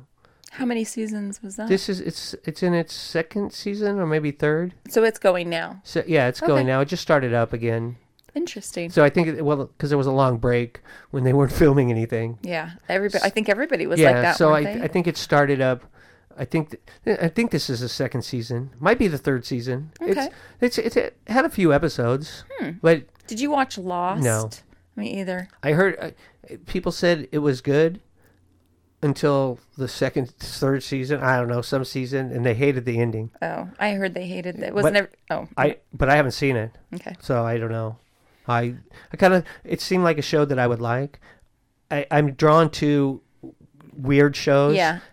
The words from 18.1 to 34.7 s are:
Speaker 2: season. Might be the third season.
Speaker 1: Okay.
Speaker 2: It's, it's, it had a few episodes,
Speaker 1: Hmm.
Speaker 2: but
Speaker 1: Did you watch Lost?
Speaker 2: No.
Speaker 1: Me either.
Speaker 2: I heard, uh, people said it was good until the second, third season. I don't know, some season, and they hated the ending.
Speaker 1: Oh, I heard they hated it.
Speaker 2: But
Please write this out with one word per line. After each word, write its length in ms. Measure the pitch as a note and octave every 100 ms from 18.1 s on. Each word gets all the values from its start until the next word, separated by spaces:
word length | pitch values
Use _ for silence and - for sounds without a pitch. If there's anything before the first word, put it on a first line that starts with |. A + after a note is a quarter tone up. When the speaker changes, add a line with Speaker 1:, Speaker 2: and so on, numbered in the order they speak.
| B2
Speaker 2:
season. 480 | - B2 A2+ A#2+ C3+ -
Might 200 | D#3+ A#3+
be 100 | G#3+
the 80 | C#3+
third 300 | - B2+ -
season. 440 | B2+ A#2+ B2+ D#3 -
Speaker 1:
Okay. 260 | E4+ G3 C#4+ - - -
Speaker 2:
It's, 160 | B3 -
it's, 180 | A#3
it 220 | - - - -
had 180 | A3 D#4+
a 20 |
few 240 | - F3
episodes, 720 | C#3+ D#3 - A#2+ C3+ D#3 - - C5+
Speaker 1:
Hmm. 140 | G3 E3+
Speaker 2:
but 220 | E3 E3 - _ -
Speaker 1:
Did 140 | A3
you 100 | C#4+
watch 280 | C#4+ C4 -
Lost? 440 | F#3 F3+ F3+ F#3+
Speaker 2:
No. 280 | B2+ A2 A2 - _ _ _ -
Speaker 1:
Me 220 | G#3 G3
either. 300 | F#3+ F3+ F#3 -
Speaker 2:
I 100 | C#3
heard, 240 | D#3 F#3+ -
uh, 120 | D#3 - - _ - - -
people 260 | - -
said 340 | - F3 E3+ -
it 60 | D3+
was 240 | D3 C3
good 400 | - C#3 E3 F#3 _ _ _ _ _ _ _ _ _ -
until 560 | D3 C3+ D3+ C#3 C3+ A#2+ _ -
the 100 | B2+
second, 400 | - C3 C#3+ - -
third 440 | - - C3+ C3+
season. 380 | - C3+ C3 C#3+
I 180 | B2+ B2+
don't 100 | A#2+
know, 140 | A#2+
some 240 | A#2+ C#3 C3
season, 440 | C3+ B2+ C3+ C3
and 120 | B2
they 80 | B2
hated 320 | A2+ C#3+ C3
the 140 | A#2+ A#2
ending. 300 | A#2+ A2 A2 -
Speaker 1:
Oh, 300 | E3 D#3+ F#3 -
I 140 | G#3
heard 200 | G3 F#3+
they 140 | F3 F3+
hated 300 | F#3 F3+ E3+
it. 40 |
Speaker 2:
But 140 | -